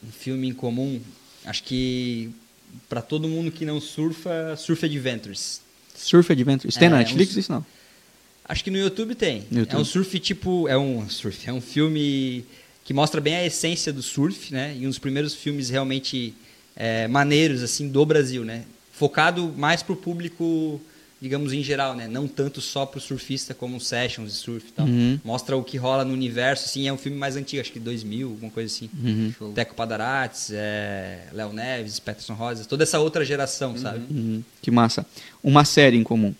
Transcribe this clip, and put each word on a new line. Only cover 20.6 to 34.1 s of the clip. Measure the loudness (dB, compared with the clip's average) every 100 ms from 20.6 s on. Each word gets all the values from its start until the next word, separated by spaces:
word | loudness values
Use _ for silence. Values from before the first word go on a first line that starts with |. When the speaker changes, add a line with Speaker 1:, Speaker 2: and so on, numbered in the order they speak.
| 0 -4 -12 -20 -20 _
Speaker 1:
digamos, | -4 -2 0
em | -2
geral, | 0 0 0 -2
né? | -6
Não | -4 -4
tanto | -2 -2 -2
só | -6 -4 -4
pro | -6
surfista | -8 -8 -4 -6 -6
como | -8 -8 -8
Sessions | -4 -2 -2 -4 -8
de | -8
surf | -8 -10 -10
e |
tal. | 0 2
Speaker 2:
Uhum. | 4 4 0
Speaker 1:
Mostra | -2 -6 -2 -2
o |
que | -2 -4
rola | 0 2
no | 0
universo, | -2 -2 0 0 0 -2
assim, | -4 -4
é |
um | -2
filme | -2 0
mais | 0
antigo, | -4 -4 -6
acho | -6
que | -8
dois | -6 -6
mil, | -4 -4 -6
alguma | -8 -8
coisa | -6 -6
assim. | -6 -8 -2
Speaker 2:
Uhum. | 0 2 0 -2
Speaker 3:
Show. | -8
Speaker 1:
Teco | -4 -4
Padarates, | -4 -4 -2 0 0 -2 -6 -8
é... | -4 -4 -2 -4 -6 -8 -10 -12
Léo | -8 -8
Neves, | -6 -6 -6 -6 -8
Peterson | -8 -10 -10
Rosa, | -6 -6 -6 -4
toda | 2
essa | 2 4
outra | 2 2
geração, | 0 0 -2 -2 -4
Speaker 3:
Uhum. | -4
Speaker 1:
sabe? | -6 -6
Speaker 2:
Uhum. | -4